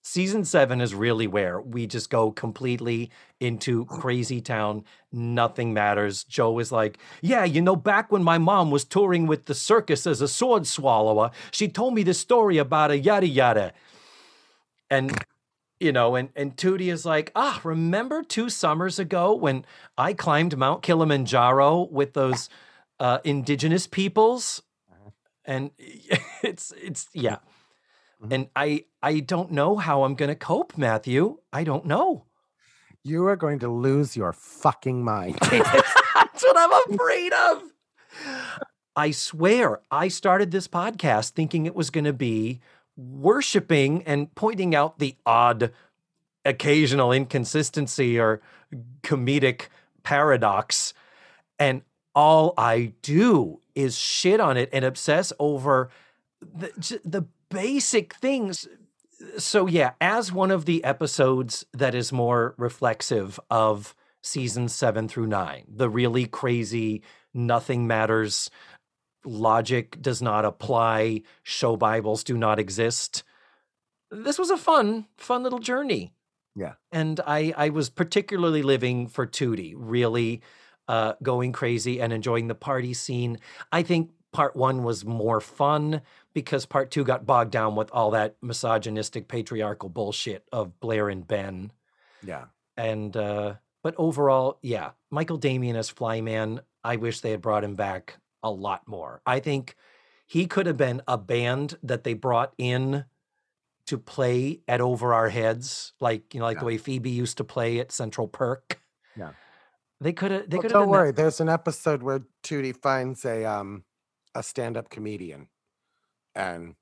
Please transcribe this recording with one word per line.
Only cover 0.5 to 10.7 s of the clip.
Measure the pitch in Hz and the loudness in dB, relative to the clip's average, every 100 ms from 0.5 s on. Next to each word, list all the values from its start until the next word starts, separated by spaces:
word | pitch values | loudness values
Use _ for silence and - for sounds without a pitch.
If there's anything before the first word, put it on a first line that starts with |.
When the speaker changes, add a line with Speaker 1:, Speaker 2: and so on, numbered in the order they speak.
| 160 131 127 | 2 4 2
Speaker 1:
is | 120 | -2
really | 98 117 113 107 | -2 0 0 0
where | 101 92 92 | 0 -2 -4
we | 120 120 113 | -8 -8 -6
just | 117 - | -8 -2
go | 120 110 | 0 0
completely | 107 113 107 127 123 120 117 117 - _ _ | -2 -8 -6 -4 -4 -2 -4 -6 -12 _ _
into | 123 113 - 117 - | -4 -4 -2 -2 -2
crazy | - 131 123 117 123 | -6 -4 -2 -2 -6
town. | 117 113 104 107 - _ _ | -4 -2 -2 -4 -10 _ _
Nothing | 120 117 120 117 - 117 | -8 -4 0 0 0 -2
matters. | 107 104 101 104 98 | 0 2 2 0 -4
Joe | - - 113 117 | -6 0 0 0
is | 117 | -2
like, | 120 107 - - - | 0 0 -4 -18 -6
"Yeah, | 175 247 | 0 2
you | 180 151 | 2 4
know, | 180 | 4
back | 190 208 202 220 | 4 4 2 2
when | 202 | 2
my | 170 165 | 4 4
mom | 165 196 165 | 4 4 4
was | 143 | 2
touring | - 190 196 175 160 | 0 2 4 4 2
with | 151 - | 0 -2
the | 139 | -6
circus | - 220 214 139 180 | 4 4 4 -2 0
as | 123 | 0
a | 139 | -2
sword | - 254 220 | 0 2 2
swallower, | 156 | 2